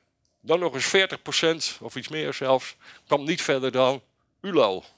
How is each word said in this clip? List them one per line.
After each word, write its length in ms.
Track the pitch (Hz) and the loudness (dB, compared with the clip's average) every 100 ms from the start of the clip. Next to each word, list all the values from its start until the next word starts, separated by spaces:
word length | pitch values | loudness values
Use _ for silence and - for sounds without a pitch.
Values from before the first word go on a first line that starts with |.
| _ _ _ _ | _ _ _ _
Dan 180 | - 170 | -2 0
nog 140 | 170 | 0
eens 120 | 131 - | -2 0
veertig 360 | 190 190 135 | 2 2 -4
procent 560 | - - 165 160 - - | -6 0 0 0 -4 -8
of 140 | 113 135 | -12 -12
iets 120 | - | -8
meer 260 | 156 147 | -6 -6
zelfs, 420 | - 131 131 - - - - - | -4 0 0 0 -14 -20 -20 0
kwam 160 | 147 | 0
niet 180 | 143 170 | 2 -2
verder 300 | - 139 131 | 0 0 0
dan 300 | 123 127 135 - _ _ _ | 2 2 0 -8 _ _ _
ulo. 420 | 196 165 110 92 - | -2 2 2 0 -8